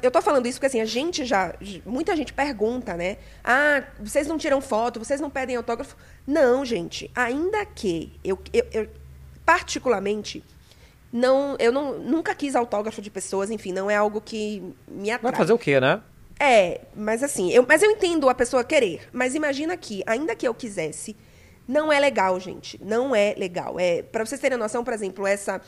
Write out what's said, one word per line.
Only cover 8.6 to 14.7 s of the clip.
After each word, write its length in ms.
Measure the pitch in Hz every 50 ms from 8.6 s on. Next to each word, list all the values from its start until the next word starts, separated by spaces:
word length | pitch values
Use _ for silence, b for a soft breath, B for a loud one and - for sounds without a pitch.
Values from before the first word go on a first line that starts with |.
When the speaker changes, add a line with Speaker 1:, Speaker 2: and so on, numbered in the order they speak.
| 233 -
Speaker 1:
eu 160 | - 220 214 - - - - - - - - - - - -
particularmente, 960 | 320 339 359 - - - 294 - 254 226 190 196 202 214 214 202 - - - - - - - b b b b b b b b b -
não, 440 | - 233 254 254 269 269 285 277 269 -
eu 120 | 220 233
não, 280 | 247 277 294 269 196 151
nunca 360 | - 233 311 320 - - -
quis 200 | - 294 277 262
autógrafo 460 | 247 240 240 208 208 214 214 - -
de 80 | 202 214
pessoas, 400 | - 196 - - 196 190 196 208
enfim, 220 | 226 208 - 190
não 180 | 180 190 190 208
é 60 | 208
algo 240 | 208 214 214 208 214
que 420 | 214 - 226 214 214 208 214 190 175 180